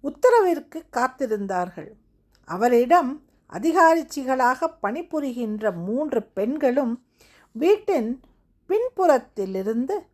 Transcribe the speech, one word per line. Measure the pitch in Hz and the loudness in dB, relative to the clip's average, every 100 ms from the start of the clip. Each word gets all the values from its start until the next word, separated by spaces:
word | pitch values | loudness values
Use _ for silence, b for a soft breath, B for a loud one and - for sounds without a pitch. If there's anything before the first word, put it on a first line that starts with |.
உத்தரவிற்கு | 277 - 494 466 381 311 - 320 - | -10 0 4 4 4 0 -6 -16 -8
காத்திருந்தார்கள். | 247 254 - 262 214 196 185 180 - 151 - _ _ _ _ _ | -4 -4 -2 -4 -4 -4 -4 -4 -8 -18 -20 _ _ _ _ _
அவரிடம் | 170 240 240 247 339 262 294 _ _ _ | 0 2 4 6 4 4 -6 _ _ _
அதிகாரிச்சிகளாக | 170 269 330 330 330 311 - 262 262 247 254 330 330 | -6 -2 4 6 4 -2 -8 -4 0 2 0 -4 -4
பணிபுரிகின்ற | 202 254 349 320 285 240 226 214 214 175 | -6 -6 -6 -6 -4 -6 -6 -4 -4 -4
மூன்று | 175 233 302 240 214 | -4 -4 -2 -4 -4
பெண்களும் | - 214 294 285 247 254 233 _ b b b b 220 | -6 -4 0 0 0 -2 -4 _ b b b b -2
வீட்டின் | 320 415 427 349 220 262 _ _ _ _ _ | 2 2 2 -2 -2 -6 _ _ _ _ _
பின்புறத்திலிருந்து | 403 494 - 359 262 - - 190 190 190 226 262 392 - | -2 -2 0 2 2 0 -8 -6 -6 -4 -4 -4 -6 -8